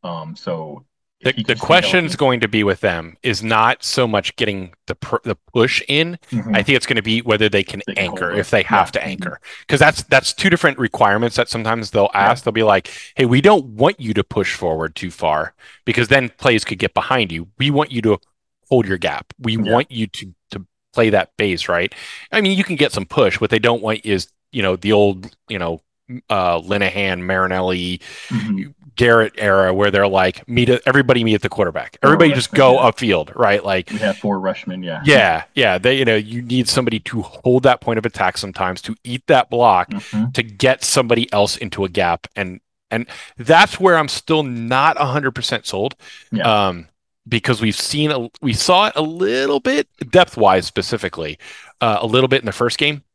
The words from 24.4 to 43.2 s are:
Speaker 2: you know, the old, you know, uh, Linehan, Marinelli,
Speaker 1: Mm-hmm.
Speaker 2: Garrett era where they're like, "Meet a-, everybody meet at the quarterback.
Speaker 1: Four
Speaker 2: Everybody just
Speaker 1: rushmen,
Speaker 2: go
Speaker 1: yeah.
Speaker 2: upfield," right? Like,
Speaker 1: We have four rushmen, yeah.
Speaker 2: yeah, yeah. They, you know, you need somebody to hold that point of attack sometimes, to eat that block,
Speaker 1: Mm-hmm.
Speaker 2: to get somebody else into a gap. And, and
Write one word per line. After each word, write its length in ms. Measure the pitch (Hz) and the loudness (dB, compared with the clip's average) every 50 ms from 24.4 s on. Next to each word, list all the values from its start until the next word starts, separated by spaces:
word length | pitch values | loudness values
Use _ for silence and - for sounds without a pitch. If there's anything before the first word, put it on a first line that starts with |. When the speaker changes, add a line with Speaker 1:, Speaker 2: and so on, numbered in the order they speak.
| _ _ | _ _
Speaker 2:
you 100 | - 110 | -6 -4
know, 140 | 101 95 92 | -2 -2 -2
the 160 | 90 87 101 | -2 0 0
old, 420 | 107 104 104 101 98 92 92 87 _ _ _ | 2 4 4 2 0 -4 -12 -20 _ _ _
you 100 | _ 110 | _ -8
know, 240 | 95 87 85 82 82 _ _ _ _ _ _ 123 123 _ _ | -8 -6 -6 -8 -8 _ _ _ _ _ _ -18 -18 _ _
uh, 300 | 107 98 92 90 85 82 | -2 0 0 0 0 -2
Linehan, 600 | 82 90 101 101 101 92 92 98 101 95 92 90 | -2 -4 -2 -2 -2 -2 -2 -4 -4 -4 -4 -6
Marinelli, 800 | 90 92 95 92 92 92 92 92 92 92 92 90 87 90 90 90 - - - - - | -4 -4 -2 -2 0 -2 -2 -2 -2 -2 -4 -4 -4 -6 -8 -8 -12 -18 -20 -20 -12
Speaker 1:
Mm-hmm. 440 | - - 110 101 110 101 95 95 143 - _ _ - _ | -8 -6 -6 -4 -4 -6 -6 -8 -10 -14 _ _ -18 _
Speaker 2:
Garrett 380 | - 123 120 117 113 110 107 _ - | -2 2 4 4 4 2 0 _ -2
era 340 | 107 101 95 98 95 92 92 | 0 2 2 4 2 2 2
where 160 | 95 104 101 | 2 0 2
they're 180 | 95 101 101 | 2 2 2
like, 400 | 98 95 95 92 92 - - - | 2 2 2 0 0 -2 -6 -12
"Meet 220 | - 120 120 123 117 | -4 0 0 2 2
a-, 120 | 123 120 - | 2 2 2
everybody 360 | 135 131 143 135 127 131 123 113 | 2 2 4 4 4 2 2 4
meet 100 | 113 107 | 2 0
at 80 | 101 | 0
the 80 | - 101 | 0 -4
quarterback. 480 | - - 101 85 76 73 - - - - | -2 -2 -2 -2 -2 -6 -10 -10 -10 0
Speaker 1:
Four 100 | - 139 | 4 4
Speaker 2:
Everybody 200 | 151 156 170 156 143 | 6 6 6 6 6
just 180 | 127 120 - | 2 -2 0
Speaker 1:
rushmen, 60 | - | 4
Speaker 2:
go 160 | - 135 127 127 | 6 6 6 6
Speaker 1:
yeah. 160 | 131 127 117 | 6 4 2
Speaker 2:
upfield," 440 | 110 - 131 113 98 82 76 - - | 2 2 0 0 0 0 -2 -6 -2
right? 300 | - 120 101 101 104 95 | 0 2 2 2 2 0
Like, 240 | 98 98 95 90 - | -2 -2 -2 -4 -6
Speaker 1:
We 80 | 107 | -8
have 220 | 104 110 101 98 - | -4 -4 -4 -4 -4
four 200 | - 104 101 95 | -4 -4 -4 -2
rushmen, 440 | 92 95 95 - - - 92 92 92 | -4 -6 -6 -6 -10 -12 -10 -10 -8
yeah. 180 | 87 80 80 139 | -10 -10 -2 2
Speaker 2:
yeah, 420 | 139 147 - 104 92 80 80 - _ _ | 4 4 6 6 4 2 -2 -6 _ _
yeah. 240 | 139 127 107 92 92 | 0 2 2 2 2
They, 180 | 95 123 135 | 2 0 2
you 80 | 135 131 | 2 2
know, 100 | 117 110 | 2 2
you 280 | 107 107 107 113 120 123 | 0 0 -4 -10 -10 -6
need 240 | 117 123 127 120 - | -2 -2 0 0 0
somebody 300 | - 139 127 117 113 110 | 0 0 0 0 -4 -4
to 240 | - - - 117 101 | -6 -6 -8 -8 -8
hold 400 | - - - - 127 123 127 127 | -8 -14 -4 0 2 2 6 6
that 180 | 131 123 - | 4 4 4
point 160 | - - 117 | 0 -2 -2
of 80 | 110 107 | -2 -2
attack 320 | 117 - - 101 92 - | -4 -4 0 -2 0 0
sometimes, 460 | - - 98 92 - 95 92 92 90 - | -2 -10 -10 -6 -4 -4 -4 -4 -6 -10
to 120 | - 110 _ _ | -12 -12 _ _
eat 220 | 120 123 131 _ | -12 -12 -12 _
that 220 | - 151 127 120 _ | 2 2 2 2 _
block, 400 | 117 120 120 117 98 90 87 - | 0 2 4 4 4 4 2 -2
Speaker 1:
Mm-hmm. 420 | 107 101 - - - 107 110 123 127 | -6 -12 -12 -8 -4 -4 -4 -2 -2
Speaker 2:
to 100 | - 117 | -4 -6
get 400 | 113 101 95 - 131 131 - - | -6 -4 0 2 2 2 2 -2
somebody 480 | - - 143 127 113 117 113 117 - - | -2 0 0 2 2 0 0 0 -2 2
else 240 | 104 101 104 - | 0 2 0 0
into 280 | - 120 98 - - 98 | -6 -8 -10 -6 -4 -6
a 40 | 95 | -4
gap. 380 | 87 101 92 87 85 85 - - _ | -2 -2 0 0 0 -2 -6 -14 _
And, 240 | - 98 92 92 - _ _ _ _ _ _ | -8 -8 -8 -10 -16 _ _ _ _ _ _
and 160 | - 113 120 - - - | -6 -6 -6 -8 -14 -20